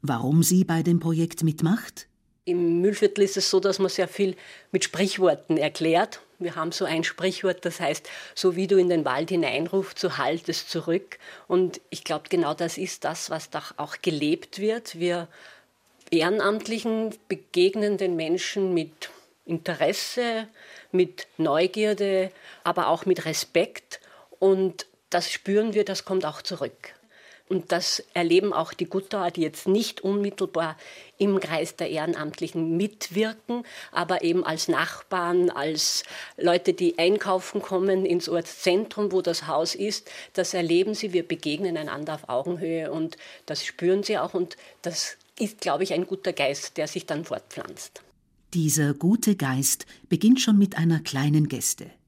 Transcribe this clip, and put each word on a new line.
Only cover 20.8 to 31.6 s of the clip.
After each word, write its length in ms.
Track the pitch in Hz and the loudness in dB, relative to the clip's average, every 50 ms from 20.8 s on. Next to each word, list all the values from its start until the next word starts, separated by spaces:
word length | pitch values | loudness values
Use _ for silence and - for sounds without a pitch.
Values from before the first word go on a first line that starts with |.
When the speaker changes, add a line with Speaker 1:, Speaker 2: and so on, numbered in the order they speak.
| - _ | -20 _
Speaker 2:
mit 340 | - 185 185 175 180 - - _ _ - | 2 2 2 2 0 -14 -18 _ _ -2
Neugierde, 960 | 160 156 139 156 180 - - 220 214 214 214 196 208 196 196 190 185 190 - - - - - - _ | 0 2 2 2 2 2 0 0 0 0 2 0 0 0 2 0 0 -2 -4 -14 -20 -20 -20 -6 _
aber 260 | - 170 - 175 117 | -2 0 0 2 2
auch 180 | 160 170 - 190 | 0 0 2 0
mit 180 | 185 170 165 | 0 0 0
Respekt. 760 | 160 156 - - - _ - - - - - _ _ - - _ - - - - _ - _ | -4 -4 -4 -6 0 _ 2 2 2 -4 -16 _ _ -18 -18 _ -20 -20 -20 -20 _ -6 _
Und 480 | - 196 196 190 190 190 175 - - _ _ _ _ _ | 4 4 4 4 2 0 -2 -4 -14 _ _ _ _ _
das 220 | - 175 175 - | -2 -2 -2 -2
spüren 420 | - - _ - 196 208 214 226 208 | -8 -8 _ 0 2 2 2 2 0
wir, 100 | 208 208 | 0 0
das 220 | 202 196 180 - | 0 -2 -8 -6
kommt 200 | - 190 185 156 | -2 -2 -2 -2
auch 180 | 151 147 - - | -2 -6 -8 -8
zurück. 500 | - 190 165 143 113 - _ - - - _ _ _ _ - - - - - _ _ | -8 -6 -6 -6 -8 -8 _ -20 -20 -20 _ _ _ _ -20 -20 -20 -20 -20 _ _
Und 240 | 190 185 170 - | -4 -4 0 0
das 320 | - 170 - - - - - _ _ | -2 0 0 0 -4 -4 -6 _ _
erleben 380 | 180 175 170 165 180 190 208 185 | 0 2 6 6 6 6 4 0
auch 200 | - 160 - - | 0 -2 -2 -4
die 140 | - 175 170 | -6 -6 -4
Guttauer, 420 | - 190 190 - - 202 185 175 | -4 -6 -4 -4 -4 -2 -2 -2
die 120 | 170 - | -2 -2
jetzt 260 | 165 156 151 - - - | -2 -2 -4 -4 0 2
nicht 340 | 185 214 226 - - - | 4 4 2 0 -6 -6
unmittelbar 760 | - 190 196 202 202 202 196 - 196 185 - - 170 160 156 - - - - - - - _ _ | -4 -2 0 0 0 -2 -2 -2 -4 -2 0 -2 -2 -2 -4 -8 -16 -20 -20 -20 -20 -20 _ _
im 200 | 196 202 196 190 | 2 4 4 2
Kreis 360 | 190 156 165 160 | 0 0 -2 -2